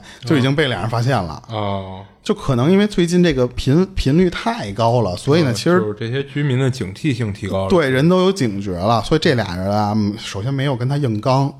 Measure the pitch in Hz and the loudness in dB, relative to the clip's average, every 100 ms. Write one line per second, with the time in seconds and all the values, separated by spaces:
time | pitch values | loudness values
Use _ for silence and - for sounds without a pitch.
0 | - - - 151 131 143 139 98 110 117 | -10 -8 0 2 2 0 0 -2 -4 -2
1 | 120 120 85 73 - 107 101 98 95 95 | 0 0 -2 -8 -8 -6 -4 -6 -8 -14
2 | 98 _ - 208 - 120 143 190 208 190 | -18 _ -4 -2 0 2 4 4 2 0
3 | 170 180 175 131 123 - 131 156 190 190 | 2 4 4 2 0 -2 2 2 2 0
4 | 131 156 180 - 226 233 107 98 117 120 | 2 2 2 0 -4 -4 -6 0 2 2
5 | 98 87 - 170 139 104 165 170 107 101 | 0 -2 0 2 2 0 2 2 0 -4
6 | 113 135 139 147 147 127 135 131 92 95 | -6 -6 -6 -4 0 2 0 -2 -6 -4
7 | 156 120 110 98 95 95 98 180 135 131 | -4 -2 -4 -6 -4 -2 2 2 2 2
8 | 160 185 185 196 123 98 101 87 101 117 | 4 4 2 2 -2 -2 -6 -2 0 0
9 | - 156 170 123 95 87 98 104 104 107 | 2 2 2 0 -2 -4 -2 0 0 0
10 | 104 101 - 98 120 139 143 120 127 143 | 0 -4 -8 -8 -4 -2 -2 -2 -2 0
11 | 135 104 131 135 139 | -2 0 0 2 0